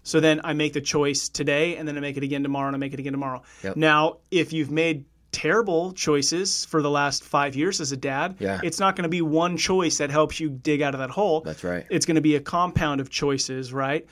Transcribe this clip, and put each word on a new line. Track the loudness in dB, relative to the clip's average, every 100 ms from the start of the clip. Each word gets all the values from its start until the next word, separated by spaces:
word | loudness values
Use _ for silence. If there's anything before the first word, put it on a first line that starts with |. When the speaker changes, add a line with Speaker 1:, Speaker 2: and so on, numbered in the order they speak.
Speaker 1:
So | 0 4
then | 4 2
I | 0
make | -2 0
the | -2
choice | -2 0 0 0 -4
today, | -4 0 2 2 -2
and | -6
then | -6
I |
make | -6 -4
it |
again | -4 -2
tomorrow, | -2 -2 -2
and |
I | -4
make | -6
it | -6
again | -6
tomorrow. | -6 -6 -8 -12 -10
Speaker 2:
Yep. | -6 2
Speaker 1:
Now, | 4 6 4 0 _
if | 0 0
you've | 0 -2
made | 0 0 0 -6 _ _
terrible | -4 2 2 4 0 0
choices | -4 2 2 2 0 -2 -4
for | -2 0
the | 2
last | 2 0 -2
five | -2 0 0
years | 0 0 0
as | -4
a | -4
dad, | -4 -2 -4 -2
Speaker 2:
Yeah. | -4 -2
Speaker 1:
it's | -4 0
not | 0 2
gonna | -2
be | 0
one | 2 2 2 0
choice | 0 2 2 0
that | 0
helps | 2 2 0
you | -4
dig | -4 0 0
out | 0
of | -2
that | -6
hole. | 0 2 2
Speaker 2:
That's | 0 -6
right. | -4 -4 -2
Speaker 1:
It's | -2 2
gonna | 2
be | 4 2
a |
compound | 0 0 0 2 0 -2
of | -4
choices, | -2 0 0 -2 -6 -6
right? | -4 -2 -2 -4